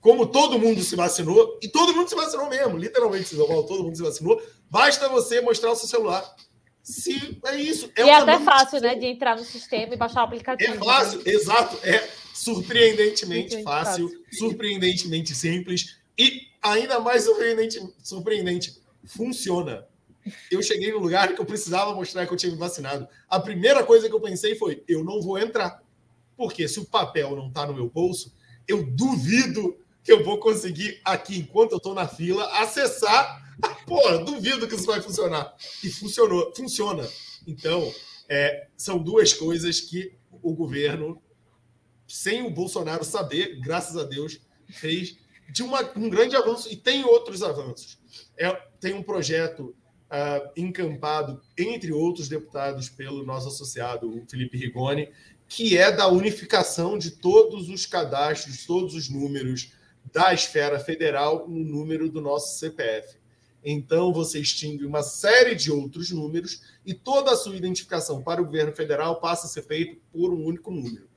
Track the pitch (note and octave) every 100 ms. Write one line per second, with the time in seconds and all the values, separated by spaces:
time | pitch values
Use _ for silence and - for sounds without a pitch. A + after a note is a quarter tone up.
0 | G#3+ B3 A3+ C4+ D4 A#3+ A3+ G#3+ F3+ F3+
1 | F3 - D#3+ G3+ A3 - G#3+ D#4 E4+ E4
2 | F4+ F4 D#4 C#4 C#4+ C4 C4+ E3 G3+ B3+
3 | A#3 F#3+ F3 D#3 D3+ D#3+ D#3 G3 E3+ E3
4 | E3 D3 D#3+ A3+ - - _ G3+ C#4 C#4+
5 | C#4 B3+ A#3+ A#3 A#3+ A3+ A#3 A3+ A3+ A#3+
6 | G#3+ F3+ F#3+ - - _ _ _ - -
7 | - C#4+ C#4+ - B3+ C#4+ D4 D#4+ - -
8 | B3+ D4+ D4 D#4+ D4 C#4 C4+ D4 A#3+ B3
9 | B3 B3 B3 A3+ A#3 A#3+ - A3+ A3+ A#3+
10 | A#3 B3 A3+ A#3+ - C4 A#3 A3 G3+ C4
11 | G#3+ - F3+ G#3 D#3+ A3 A#3 - F#3+ F#3
12 | - - - - - G#3 F3 A#3 A3+ G#3
13 | G#3+ G#3 F#3+ F3 F#3 A3 G#3+ D3 E3+ F3+
14 | E3+ - - - A3 - G#3 G3 F3+ F3+
15 | F3+ D#3+ D#3+ C3 D#3+ F3+ F3+ F3+ - -
16 | _ - B3+ - - _ G#3 G#3+ C4 B3
17 | A3+ B3 D4+ - A#3 A3+ A3+ A3 F#3 -
18 | - F#3+ F3+ G#3+ F3+ F3 E3 - _ _
19 | - - A#3+ B3 - F3 D#3 A2 - _
20 | _ _ - - - G3+ G#3 - G3+ G#3+
21 | F3 F3+ F#3+ - F3+ G#3 F3 F3+ G3+ F#3+
22 | F3+ F3+ F3 F3 F3+ E3 E3+ E3+ C#3 C#3+
23 | - _ _ F#3 G3 G#3+ C4 C#4 A3+ A3+
24 | A3 G#3+ G#3+ F3+ G#3+ G#3+ G3+ C#3+ - E3
25 | E3 G#3 F3+ G3 A3 A3 F#3 - _ _
26 | _ _ _ _ D3 - D#3 - F3 -
27 | F3+ D#3+ C#3 C#3 C3+ C#3 C#3+ C3+ A#2+ D3+
28 | F3+ F3+ - _ _ - - G3 C#3+ B2+
29 | C4 A3+ C3 A#3 C4 G#3 F#3 - _ _
30 | - G#3+ D#3+ G#3 A3+ A3 - D#3+ G3+ -
31 | - F#3+ - F#3+ D3 G3+ A3+ F#3 G3 G3
32 | E3+ - E3+ F#3+ G#3 G3 A3 - C4+ -
33 | G#3 A3+ C#4+ - - - - - - F4
34 | C#4 E3 E3+ C#4+ G#3 C4+ A3+ A3 F3+ G#3
35 | - F#3 F#3 D#3 - - - - G3 -
36 | G3+ G#3 A3 F3+ E3 - B3+ - G#3 E3+
37 | - - - - - C#3 D#3+ E3+ D3+ -
38 | - - _ C#3+ C#3+ - - _ - F#3
39 | D#3+ A3 G#3+ - D#3 E3+ E3+ E3 - F3
40 | F#3+ _ _ - E3+ D#3+ D#3 C#3 D3 D#3
41 | D#3 E3 _ _ _ _ _ _ _ _
42 | _ - F#3+ A3+ B3 D#3 F#3 - D#3 D#3+
43 | D#3 G#3+ E3 C#3+ F#3+ B2+ B2+ E3+ F3 E3
44 | C#3 C#3 D#3 D#3 _ _ _ - D#3 E3+
45 | F3+ - _ _ _ D3 B3 C4+ - G3+
46 | A3 F#3+ B3 C4+ A3 A#3 A3+ G#3+ - C#4
47 | B3+ A#3 A#3 F#3+ F#3+ C#3+ C3 A#2 - -
48 | _ - - _ E3+ F#3 - _ F#3 G3
49 | F#3+ G3 C#3+ D#3+ E3 E3 C3 - _ _
50 | _ D3 D3 C#3+ C#3+ - F3+ F3+ E3+ C#3+
51 | D3+ D3+ C#3+ C3+ _ - G3 A#3 E3+ D3+
52 | E3+ E3+ C#3+ D3+ D3+ D3 C#3 C#3 B2+ _
53 | C3+ C#3 C3 C3 C3 C3+ C#3 B2 B2 A#2
54 | A#2 A2+ A#2+ B2+ B2+ B2+ B2+ B2 B2+ C#3+
55 | D3 - _ _ _ - A3+ F3 G3 G3+
56 | F#3+ F3+ G#3 G#3 - G3+ F3+ - E3+ G#3
57 | D#3+ - F3+ G#3 A3 G#3 F3 F#3+ - F3+
58 | D3 C#3 D3 D3+ C#3+ B2+ - F3 F#3 D#3+
59 | C3 C#3 C#3+ C#3 B2+ B2+ - _ _ _
60 | B2+ D#3+ F#3 F3 - D#3 D3 C#3+ - D#3+
61 | D#3+ C#3 D3 D#3+ E3 E3 D#3 D3 D#3 D#3+
62 | D#3+ D#3 C#3+ C#3+ C#3+ - D#3 D#3 A#2 A2
63 | - - _ _ _ _ D3 D3 C3+ D#3+
64 | F3+ E3 D#3+ D3+ D3 - D3+ D3 C#3+ D3
65 | D3 - D4 A#3+ B3 G3+ C#3 D3 C#3 D3+
66 | F3 F3 D3+ E3 F3+ - - _ - F#3
67 | - C#4 C#4 A#3+ G#3 F#3+ F3+ F3+ - E3+
68 | D#3 C#3 B2+ E3+ E3+ D#3 D3+ D3 D3+ C#3+
69 | D#3+ E3 E3+ E3+ E3 - D3 D#3 E3+ -
70 | _ E3 F3 F3 D#3 E3+ - F3+ B2 A2+
71 | -